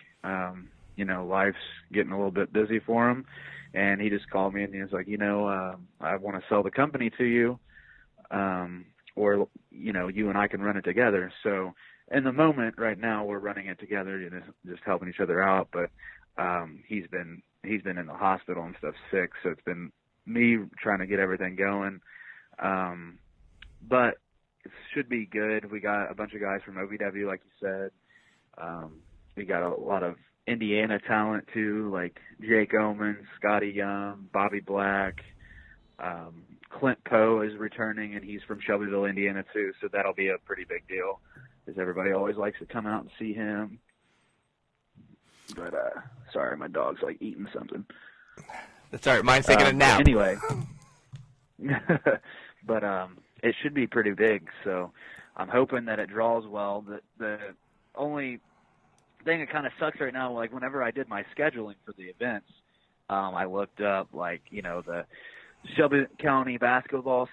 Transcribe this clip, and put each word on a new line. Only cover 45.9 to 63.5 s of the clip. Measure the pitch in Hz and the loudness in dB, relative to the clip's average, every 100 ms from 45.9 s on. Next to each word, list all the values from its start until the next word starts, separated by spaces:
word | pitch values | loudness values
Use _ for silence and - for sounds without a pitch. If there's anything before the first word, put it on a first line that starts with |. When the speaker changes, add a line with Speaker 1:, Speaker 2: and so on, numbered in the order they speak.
| - - - - | -6 -12 -18 -8
Speaker 1:
sorry, | - 64 73 | -4 -2 -4
my | 78 | -6
dog's, | 78 65 - | -2 -2 -2
like, | - 85 | -6 -6
eating | 107 - 104 | -8 -8 -10
something. | - - - - - - - - - - - - - - | -10 -8 -10 -12 -16 -20 -20 -20 -20 -16 -16 -16 -20 -14
Speaker 2:
That's | - 139 | -2 4
all | 120 | 6
right. | 120 | 8
Mine's | 131 131 | 8 10
taking | 135 139 | 8 8
a | |
Speaker 1:
Um, | 135 | 8
Speaker 2:
nap. | 139 101 | 8 10
Speaker 1:
anyway. | - 113 98 98 - - - - - _ _ - - _ _ - | 10 8 4 2 -2 -4 -6 -12 -20 _ _ -20 -20 _ _ -8
<laughs> | 139 139 - 170 - - - - - - 107 | -2 -2 2 2 4 2 0 -20 -20 -12 -2
But, | 110 101 | 0 0
um, | 95 92 92 _ _ | -2 -4 -12 _ _
it | 117 - | 0 2
should | 147 | 0
be | 143 117 | 0 0
pretty | 120 104 | 2 2
big, | 98 110 101 82 - | 4 4 4 -2 -10
so | 101 92 87 - - - - - | -4 -4 -4 -10 -20 -20 -16 -10
I'm | 92 | 0
hoping | 123 131 127 117 | 2 4 2 -2
that | 107 | -2
it | 95 | -2
draws | 104 113 117 110 | 0 2 2 0
well. | 104 101 101 | -4 -2 -4
The, | 101 104 - - | -6 -14 -14 -8
the | 107 104 - - _ _ _ | -6 -6 -10 -16 _ _ _
only | - 147 147 135 120 _ _ _ _ _ _ _ _ 160 | -6 -4 -4 -6 -8 _ _ _ _ _ _ _ _ -2
thing | 165 | -2
that | 143 | -2
kinda | 151 135 - | -4 -4 -2
sucks | 156 - | -4 -2
right | 135 | -4
now, | 131 127 | -4 -4
like, | 117 113 | -4 -6
whenever | 127 127 135 | -6 -6 -2
I | 120 | -2
did | 117 131 | -2 -6
my | 101 95 - | -6 -8 -2
scheduling | 151 123 107 101 - | -2 -2 -8 -12 -18
for | |
the | 98 92 | -18 -16
events, | - 123 104 - _ _ _ _ _ - | -6 -4 -4 -8 _ _ _ _ _ -4
um, | 98 95 92 | -2 -2 -2
I | |
looked | 92 | -4